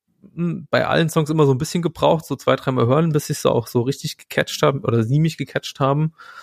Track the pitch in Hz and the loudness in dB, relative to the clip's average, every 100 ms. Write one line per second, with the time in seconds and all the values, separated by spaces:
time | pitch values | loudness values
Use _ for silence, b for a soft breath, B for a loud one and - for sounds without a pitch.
0 | _ _ - 160 170 - - 123 - 156 | _ _ -18 -6 -6 -6 -2 -2 2 0
1 | 160 165 147 160 139 127 151 180 170 - | 2 0 0 2 2 2 0 -2 -4 0
2 | 147 160 - 139 - 131 - 127 120 143 | 2 2 -2 -4 0 0 0 0 2 4
3 | 165 147 - 147 131 123 - 123 123 - | 2 0 -2 -2 0 0 0 0 0 -4
4 | 156 - - - 151 - 147 135 - 117 | -10 -12 -6 -4 -4 0 0 0 0 0
5 | 113 147 160 - 139 143 - - 135 143 | 2 2 0 -2 -8 -8 -10 -2 0 0
6 | 160 B B B | -2 B B B